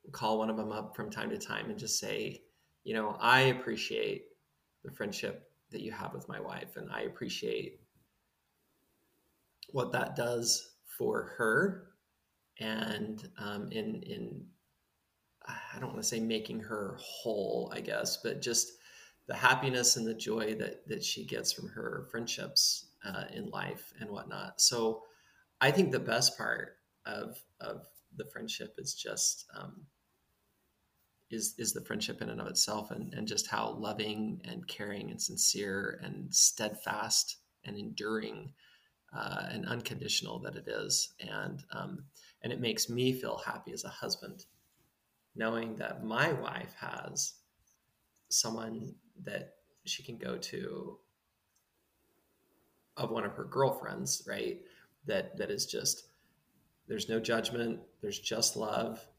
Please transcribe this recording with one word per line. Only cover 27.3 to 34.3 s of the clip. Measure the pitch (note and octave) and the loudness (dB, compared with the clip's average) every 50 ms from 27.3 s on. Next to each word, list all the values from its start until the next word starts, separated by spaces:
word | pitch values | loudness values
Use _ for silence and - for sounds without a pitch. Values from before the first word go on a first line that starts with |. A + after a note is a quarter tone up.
| - - - _ _ _ | -10 -14 -18 _ _ _
of | - A2 - - - - - - _ _ - | -6 -6 -6 -8 -10 -18 -20 -20 _ _ -10
the | - - | -10 -10
friendship | - - - - - - - - - - | -8 -8 -8 -6 -6 -6 -6 -6 -8 -10
is | - - - - | -8 -6 -6 -6
just, | - - - - - - - - - - - - | -4 -4 -4 0 4 4 2 2 2 -8 -12 -12
um, | G2+ - - - - D3+ - _ _ _ _ _ _ _ _ _ _ _ _ _ _ _ _ _ _ _ _ _ _ _ _ _ _ _ _ | -10 -10 -10 -12 -14 -18 -20 _ _ _ _ _ _ _ _ _ _ _ _ _ _ _ _ _ _ _ _ _ _ _ _ _ _ _ _
is, | A2 A2 G#2+ - - | -4 -2 -2 -2 -2
is | - A#2 A2 - | 0 0 0 0
the | - | 0
friendship | - - A2+ G#2+ - - A#2 - | -4 -2 -2 -2 -2 -2 -2 -4
in | A2+ A2+ | -4 -4
and | A2+ A2+ | -4 -4
of | - | -4
itself, | - - - - G#2+ G#2+ G#2+ G#2+ - | 0 4 4 4 4 4 -2 -2 -4
and, | - G#2+ - - - | -6 -6 -6 -6 -4
and | A#2 A2 | -4 -4
just | A2 A2 G#2 - | 0 0 0 0
how | - G#2+ G#2+ A2 A2 | 2 0 0 2 0
loving | A2 A2 G#2+ G#2+ G#2+ G#2+ G#2 G#2+ G#2+ G#2+ G#2+ A2 | -2 -2 -2 -2 0 0 0 -2 0 0 0 -2